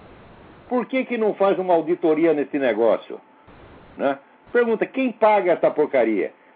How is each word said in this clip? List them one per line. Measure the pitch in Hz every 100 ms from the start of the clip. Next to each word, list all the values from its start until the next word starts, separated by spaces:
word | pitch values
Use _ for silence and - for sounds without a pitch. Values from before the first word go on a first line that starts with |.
| - - - - - - -
Por | 247 202
que | 262
que | - 233
não | 214
faz | - 196 175
uma | 185
auditoria | 170 156 175 165 156 165
nesse | 147 135 147
negócio? | 131 107 113 87 - 62 - _ - - - - - -
Né? | 135 139 - _ _
Pergunta: | 240 233 214 -
quem | 269 262
paga | - 214 208 180
essa | 160 160
porcaria? | 151 147 131 113 101 78 - _